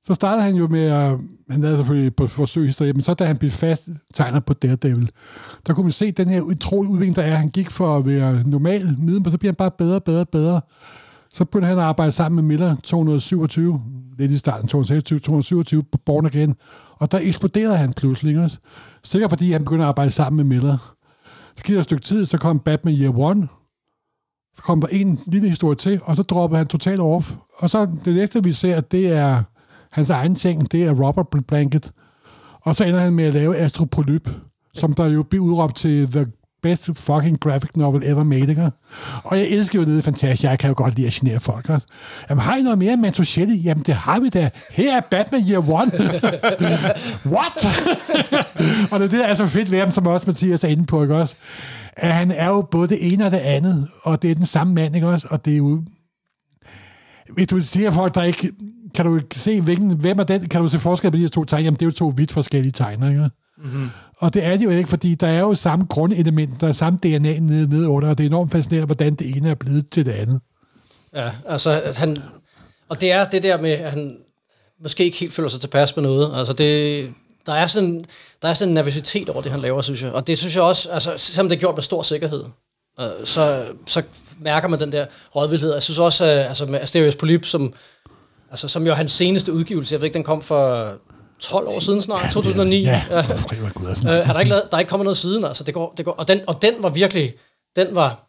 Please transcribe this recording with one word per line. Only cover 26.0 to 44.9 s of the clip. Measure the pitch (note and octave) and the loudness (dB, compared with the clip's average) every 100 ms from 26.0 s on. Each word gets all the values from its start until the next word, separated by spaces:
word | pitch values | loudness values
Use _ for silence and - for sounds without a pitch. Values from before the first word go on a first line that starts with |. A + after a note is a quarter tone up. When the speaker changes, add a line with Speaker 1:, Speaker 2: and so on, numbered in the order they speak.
Speaker 1:
og | - D3+ | -2 -2
så | |
droppede | F#3+ F3+ E3+ D#3+ | 0 0 2 0
han | D#3 | 0
totalt | D3+ F#3 G3 | -2 -2 0
off. | E3 E3+ - - _ - | 0 0 -2 -10 _ -4
Og | F3 | 0
så | G#3+ G#3 D#3 | 2 0 -2
det | F3+ | 0
næste, | F3 G3+ A#3 | 2 2 0
vi | F3+ | 0
ser, | C#3+ F3+ E3 | 0 0 0
det | - F#3 F#3+ | 0 0 2
er | D#3 C#3+ B2+ G#2+ _ _ - _ | 2 2 2 -2 _ _ -20 _
hans | - C#3 | -2 0
egen | C#3 D#3 | 2 0
ting, | - F3+ D#3+ B2+ | 0 0 0 0
det | E3 | 2
er | E3+ C3 C#3 | 2 2 2
Robert | F#3+ D3 D3 | 0 0 -2
Bl-, | B2+ | 0
Blanket. | D3 C#3 D3 - - _ _ _ - - - | 0 2 0 -4 -20 _ _ _ -20 -20 -8
Og | D#3+ D3+ | -4 0
så | |
ender | F#3 F3+ | 2 2
han | F3+ | 2
med | E3+ | 2
at | D#3+ | 2
lave | D3 D#3 F#3 | 2 2 2
Astropolyp, | D#3+ - D#3+ - C#3 D#3+ - - - _ _ | 0 0 -2 0 0 0 -2 -10 -16 _ _
som | - D#3+ | -4 0
der | D3 D#3+ | 2 2
jo | D3+ | 2
bliver | D3+ F#3+ | 0 0
udråbt | F3 E3+ D#3 A#2+ | 2 2 0 0
til | D#3+ D3 C3+ | 0 2 2
the | C#3+ B2+ - _ _ | 0 -2 -6 _ _
best | E3 E3+ - | -2 -2 -4
fucking | D#3 - D3 D#3 D#3 | -6 -2 0 2 0
graphic | D3+ C#3 - | 0 -2 -2
novel | E3 D3 C#3 C#3 | 0 2 2 2
ever | C#3+ | 2
made, | D3+ C3+ C#3 | 2 2 2
ikke? | D#3 E3 - _ - - B2+ | 2 0 -2 _ -16 -12 -12
Og | - F#3+ | -2 0
jeg | F#3 | 2
elsker | G3+ G3 G3+ | 0 2 2
jo | |
det | D#3+ D#3 | 2 2
fantastisk, | D#3 C3+ C#3 B2+ | 0 0 0 2
jeg | C#3 C3 | 2 2
kan | C#3 | 0
jo | C3+ | 2
godt | B2+ A#2+ | 0 0
lide | A#2+ | -2
at | |
genere | - C3 A2+ | 0 0 0
folk, | - A2 B2+ | -4 -6 -2
også. | D3+ - - - - - | -2 -4 -20 -20 -20 -2
Jamen, | C#3+ | 0
har | G#2+ C4 | 0 0
I | |
noget | C4 G#3 | 2 2
mere | F#3+ B3 | 2 2
Mantuschetti? | G#3 - E3 - G3+ G#3+ | 0 0 0 0 0 2
Jamen, | E3+ D3+ | 0 0
det | D#3 | 0
har | A#2+ - G3 | -2 0 2
vi | B3+ | 2
da. | F#3 D3 - - | 2 0 -4 -8
Her | - C4+ | -2 0